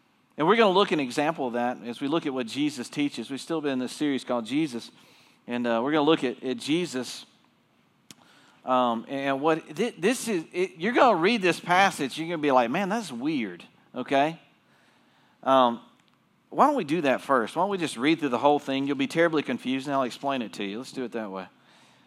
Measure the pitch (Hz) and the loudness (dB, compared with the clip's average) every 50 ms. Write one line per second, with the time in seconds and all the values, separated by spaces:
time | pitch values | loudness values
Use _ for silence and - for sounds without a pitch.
0 | _ _ _ _ _ _ _ - 151 175 220 226 226 196 180 190 202 - 185 156 | _ _ _ _ _ _ _ -2 4 4 6 6 6 6 6 4 4 4 2 0
1 | 139 120 117 151 147 160 165 165 139 120 113 120 120 123 123 - 92 120 117 - | 0 0 0 0 0 0 0 -2 -4 -2 -2 0 -2 -2 -4 -4 -8 -12 -10 -6
2 | 143 139 156 170 156 147 131 131 123 110 110 135 151 147 - 123 117 - - 151 | -4 -2 -2 -2 -2 -2 -4 -4 -6 -6 -4 -2 -2 -2 -2 -4 -10 -8 -4 -4
3 | 143 139 - - 113 107 135 127 - - 165 156 143 143 135 127 127 113 - - | -4 -4 -4 -8 -10 -10 -10 -12 -8 -6 -6 -4 -2 -2 -2 -2 -4 -6 -4 -4
4 | 151 147 135 123 - - 123 120 113 107 135 151 165 143 120 117 - - _ - | -2 -2 -2 -2 -2 -2 -4 -4 -4 -2 -2 -2 -2 -2 -4 -10 -12 -12 _ -20
5 | - _ _ _ _ _ _ _ - - 120 123 120 120 113 113 123 143 156 156 | -20 _ _ _ _ _ _ _ -12 -8 -6 -4 -2 0 0 0 0 0 0 2
6 | 143 151 165 - 143 123 110 - - 131 127 117 - 139 151 175 180 147 123 127 | 4 4 4 2 2 -4 -4 -4 -6 -6 -6 -6 -2 -2 -2 -2 -2 -2 -4 -6
7 | 120 - - - - _ _ _ _ _ _ _ _ _ _ _ _ _ _ _ | -8 -8 -10 -14 -16 _ _ _ _ _ _ _ _ _ _ _ _ _ _ _
8 | _ _ - _ _ _ _ _ _ _ _ _ - 127 127 127 127 120 113 113 | _ _ -20 _ _ _ _ _ _ _ _ _ -2 0 2 4 4 2 0 -2
9 | 113 - 139 139 139 139 139 135 143 160 160 160 - - 156 156 226 240 - 165 | -4 -6 -6 -4 -2 -2 -2 0 2 2 0 0 -2 -10 -4 -4 -4 -4 -2 0
10 | 160 214 262 - - 226 214 165 160 - - 180 190 180 - 165 165 226 240 359 | 0 0 0 0 -2 -4 -4 -4 -4 -6 -4 -4 -4 -4 -4 -4 -4 0 4 6
11 | 302 247 208 160 165 208 240 226 185 175 156 - - 170 175 185 196 190 151 - | 6 6 6 4 4 2 2 4 2 2 2 2 0 2 4 6 6 4 4 0
12 | 147 123 - 143 165 165 175 156 147 143 131 127 120 113 139 185 202 180 208 240 | -4 -4 -4 -6 -6 -4 -4 0 2 4 6 6 4 4 0 -2 -2 -2 -2 -4
13 | 214 151 127 117 127 156 165 131 110 95 87 85 - - _ _ _ _ - 123 | -6 -8 -10 -6 -4 -2 -2 -2 -4 -4 -8 -12 -18 -20 _ _ _ _ -10 -10
14 | 123 - 143 135 143 156 165 - _ _ _ _ _ _ _ _ _ _ _ _ | -4 0 2 2 2 2 0 -6 _ _ _ _ _ _ _ _ _ _ _ _
15 | _ _ _ _ _ _ _ _ - 123 135 131 127 120 117 110 - _ _ _ | _ _ _ _ _ _ _ _ 0 4 6 6 6 6 2 -2 -10 _ _ _
16 | _ _ _ _ _ _ _ _ _ - - 151 233 294 294 262 175 139 156 180 | _ _ _ _ _ _ _ _ _ -8 2 4 4 4 4 2 -2 0 -2 0
17 | 147 135 123 98 - - 139 123 110 104 - 156 185 202 202 185 160 131 - 113 | 2 2 2 2 2 2 2 2 2 0 -2 -2 -2 0 0 -2 -4 -4 -4 -2
18 | 123 151 165 151 147 135 120 110 127 147 147 143 - 147 135 135 139 139 143 135 | 0 0 0 2 0 -2 -2 2 2 4 2 2 0 -2 -4 -4 -2 -2 -2 -2
19 | 139 127 - 170 170 170 156 147 135 - 127 117 - 127 131 135 131 147 139 135 | -4 -2 2 2 2 2 2 0 -2 -2 -6 -6 -4 -4 -6 -4 -4 -4 -2 -2
20 | 131 117 - - - 139 139 127 113 98 - - 101 98 101 113 131 - - 139 | -2 -2 -6 -6 -4 -4 -4 -4 -4 -8 -8 -8 -8 -6 -6 -10 -12 -12 -10 -8
21 | 127 113 120 113 110 98 95 95 92 - _ _ _ _ _ _ _ _ _ _ | -8 -6 -6 -8 -8 -8 -10 -10 -12 -12 _ _ _ _ _ _ _ _ _ _
22 | _ | _